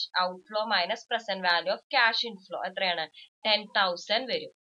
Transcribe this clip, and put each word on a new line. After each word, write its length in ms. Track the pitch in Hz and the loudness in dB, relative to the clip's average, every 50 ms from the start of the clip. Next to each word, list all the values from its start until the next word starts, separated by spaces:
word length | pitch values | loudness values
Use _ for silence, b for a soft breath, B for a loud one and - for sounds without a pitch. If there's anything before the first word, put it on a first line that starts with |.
| - - - | -4 -2 0
outflow 480 | 180 185 185 185 180 - - 214 214 220 | 0 0 0 -2 -6 -8 -4 -2 -2 0
minus 380 | 226 208 180 175 185 226 233 - | 2 2 2 2 0 -2 -6 -4
present 400 | - 240 220 226 - 196 190 185 | -4 -4 -4 -2 -4 -4 0 2
value 320 | 180 170 170 165 185 214 | 2 2 2 2 0 -2
of 80 | - - - | -4 -4 0
cash 320 | 294 262 233 226 247 - 233 | 2 4 4 4 4 0 -4
inflow 380 | 233 202 190 - - 175 - - | -6 -8 -12 -12 -10 -8 -6 -6
എത്രയാണ്? 400 | 190 190 196 190 185 175 170 156 156 B B B B B _ - | -6 -4 -2 0 0 0 0 -4 -6 B B B B B _ 0
ടെൻ 180 | 220 214 214 208 214 - | 2 2 2 0 0 2
തൗസൻഡ് 560 | 214 190 180 175 175 - - 208 247 262 240 | 2 2 2 0 -2 -2 -2 -2 -2 0 -2
വരും. 240 | 190 156 - - - _ _ _ _ | -4 -4 -4 -8 -16 _ _ _ _